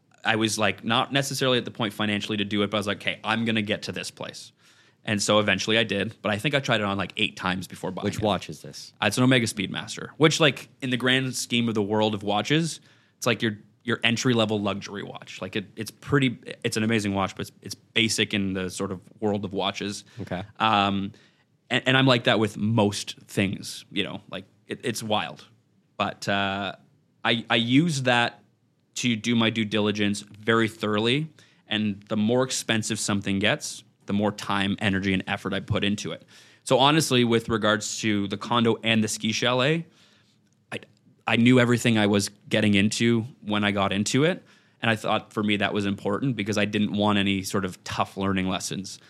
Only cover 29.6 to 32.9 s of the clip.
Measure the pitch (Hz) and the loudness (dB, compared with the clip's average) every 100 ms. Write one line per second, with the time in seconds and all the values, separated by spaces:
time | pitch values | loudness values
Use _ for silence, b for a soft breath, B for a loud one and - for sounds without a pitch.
29.6 | 107 107 104 104 101 101 - 101 107 113 | 0 0 0 0 -2 -2 -8 -6 0 2
30.6 | 110 - 107 104 113 139 156 b b b | 2 0 -2 0 0 0 -2 b b b
31.6 | - 107 107 98 - 107 107 123 131 - | -8 -4 -2 -4 -4 0 2 2 0 -2
32.6 | - 113 117 | -2 -2 -2